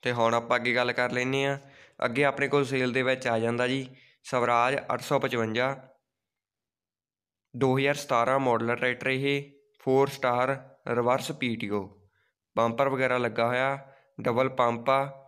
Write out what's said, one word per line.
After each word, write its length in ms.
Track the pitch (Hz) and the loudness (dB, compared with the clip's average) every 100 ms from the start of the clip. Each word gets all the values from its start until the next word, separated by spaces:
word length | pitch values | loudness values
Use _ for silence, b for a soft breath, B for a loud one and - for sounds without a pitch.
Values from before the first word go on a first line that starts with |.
ਤੇ 100 | 127 | -2
ਹੁਣ 220 | 120 113 | 2 2
ਆਪਾਂ 240 | 117 117 123 | 2 2 0
ਅੱਗੇ 160 | 120 | 2
ਗੱਲ 180 | 120 123 | 0 0
ਕਰ 200 | 120 123 | 0 -2
ਲੈਂਦੇ 320 | 123 127 135 | -2 -2 -2
ਹਾਂ। 140 | 139 139 B B B B | -2 -4 B B B B
ਅੱਗੇ 200 | 123 120 | -4 2
ਆਪਣੇ 240 | 143 135 139 | 0 0 0
ਕੋਲ 160 | 143 | 0
ਸੇਲ 280 | 131 131 127 | 0 -2 0
ਦੇ 100 | 127 | 0
ਵਿੱਚ 240 | 127 131 127 | 0 -2 -2
ਆ 120 | 113 | 0
ਜਾਂਦਾ 300 | 117 120 123 | 0 0 -2
ਜੀ 180 | 135 131 B B B | -2 -6 B B B
ਸਵਰਾਜ 520 | - 127 120 120 120 139 - | -4 -2 2 4 2 0 -4
ਅੱਠ 60 | 123 | -6
ਸੌ 180 | - 139 | 0 0
ਪਚਵੰਜਾ, 720 | 135 120 113 110 127 139 - _ _ _ _ _ _ _ _ _ _ _ _ _ _ _ _ 123 | 0 -2 -2 0 -2 -4 -14 _ _ _ _ _ _ _ _ _ _ _ _ _ _ _ _ 0
ਦੋ 220 | 131 131 | 2 2
ਹਜ਼ਾਰ 160 | 139 | 2
ਸਤਾਰਾਂ 440 | 143 - 123 117 135 | -2 0 2 4 2
ਮਾਡਲ 320 | 135 113 117 | 2 2 0
ਆ 40 | |
ਟਰੈਕਟਰ 360 | 120 127 120 131 | 0 -2 -2 -2
ਇਹ, 420 | 131 139 139 143 - _ _ | -2 0 -2 -6 -20 _ _
ਫੋਰ 280 | - 131 139 | 0 2 2
ਸਟਾਰ 680 | 139 127 123 127 135 - - - | 0 0 2 0 -2 -8 -14 -4
ਰਿਵਰਸ 440 | 120 120 131 135 | 0 2 0 -2
ਪੀ 240 | 151 127 113 | -6 -4 -4
ਟੀ 140 | 104 | -4
ਓ, 380 | 101 95 - _ _ _ _ _ - | -4 -6 -16 _ _ _ _ _ -2
ਬੰਪਰ 320 | 117 117 139 | 0 2 0
ਵਗੈਰਾ 300 | 131 127 123 | 0 0 0
ਲੱਗਾ 280 | 120 110 117 | -2 0 0
ਹੋਇਆ, 460 | 123 135 139 B B B - | 2 0 -2 B B B -6
ਡਬਲ 280 | 127 117 131 | -2 0 0
ਪੰਪ 420 | 131 120 117 117 | 2 0 0 0
ਆ 160 | 135 139 - | 0 0 -8